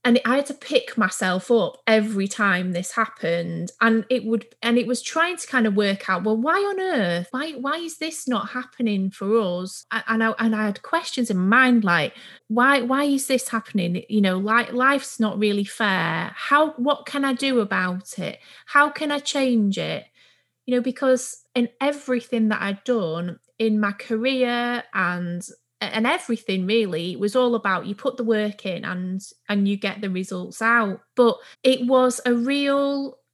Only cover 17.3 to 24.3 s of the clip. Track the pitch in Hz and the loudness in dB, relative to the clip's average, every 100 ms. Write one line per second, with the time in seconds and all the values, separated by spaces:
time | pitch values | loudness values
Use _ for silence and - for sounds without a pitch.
17.3 | 254 277 247 202 190 185 180 - - 160 | 0 0 0 0 -2 -2 -4 -10 -10 -10
18.3 | - - - - 285 294 294 302 285 285 | -10 -20 -20 0 2 2 0 -2 -2 -2
19.3 | 285 262 233 202 190 156 156 - _ _ | 0 2 4 2 0 -4 -6 -10 _ _
20.3 | _ _ _ - 247 254 254 262 254 - | _ _ _ -2 -2 -2 -2 2 2 0
21.3 | - _ 254 240 - 277 285 262 247 - | -14 _ -2 -2 -2 -4 -4 -2 -4 -2
22.3 | 233 220 214 196 202 - 233 165 165 175 | 0 0 0 -4 -6 -2 -2 -2 -4 -6
23.3 | 160 _ - 226 214 208 202 - 220 254 | -10 _ -4 0 2 0 -4 -6 -2 0